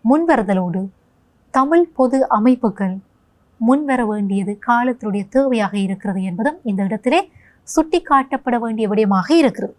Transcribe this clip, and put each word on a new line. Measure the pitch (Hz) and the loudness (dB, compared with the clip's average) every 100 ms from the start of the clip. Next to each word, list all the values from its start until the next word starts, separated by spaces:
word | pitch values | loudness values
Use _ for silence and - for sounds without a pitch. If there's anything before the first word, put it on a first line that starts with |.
| 220 | 2
முன்வருதலோடு | 294 330 277 208 190 180 175 196 _ _ _ _ _ _ | 2 4 2 2 0 0 -4 -6 _ _ _ _ _ _
தமிழ் | - 277 339 339 - | -2 2 2 2 0
பொது | 254 262 262 | 0 2 0
அமைப்புகள் | 220 226 247 226 - 196 190 _ _ _ _ _ _ | 2 2 2 0 -2 -6 -6 _ _ _ _ _ _
முன்வர | 226 269 294 247 220 | 0 0 0 -2 -2
வேண்டியது | 208 202 196 196 208 - | -2 -2 -2 -4 -6 -2
காலத்தினுடைய | 240 254 247 220 202 196 | 0 0 -4 -6 -6 -2
தேவையாக | 262 269 233 202 202 | 0 0 0 -2 -2
இருக்கிறது | 196 196 202 196 | -4 -4 -6 -4
என்பதும் | 190 175 262 330 | -6 -4 -4 -4
இந்த | 233 196 | -6 -4
இடத்திலே | 196 214 254 320 392 _ _ _ - | -2 -2 0 0 -2 _ _ _ -4
சுட்டிக்காட்டப்பட | - 311 349 - 277 269 269 - 240 | -2 0 -2 2 0 2 -4 -2 -4
வேண்டிய | 226 220 214 | -4 -4 -2
விடயமாக | 208 208 190 175 330 | 0 2 0 2 4
இருக்கிறது. | 269 - 202 | 4 0 -10